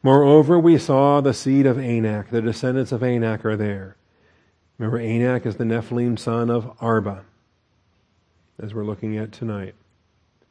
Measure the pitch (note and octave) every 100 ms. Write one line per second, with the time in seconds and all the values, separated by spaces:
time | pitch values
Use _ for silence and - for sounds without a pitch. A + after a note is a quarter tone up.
0 | C#3 C#3 C#3 D3+ D3 F3 E3 D#3+ - C3+
1 | C#3 C#3+ C#3 B2 C3+ C3+ C3+ B2 B2+ A#2
2 | A2 G#2 G2+ A#2 A2+ G#2+ B2+ B2+ B2 A#2+
3 | B2+ A#2+ A2+ A2 A2 G#2+ G#2 G2+ F#2+ -
4 | _ _ _ _ _ _ _ - A2+ A#2
5 | A#2 A#2 B2 B2 A#2 G2+ A#2 A#2 A2+ A#2+
6 | A#2+ A2+ - A#2 A#2 A#2+ A2+ - A#2 A2
7 | G2+ F#2+ - _ _ _ _ _ _ _
8 | _ _ _ _ _ - G#2+ A2 G#2 G#2
9 | A2 G#2+ G#2+ - A#2 G#2 F#2+ - _ _
10 | _ _ _ _ _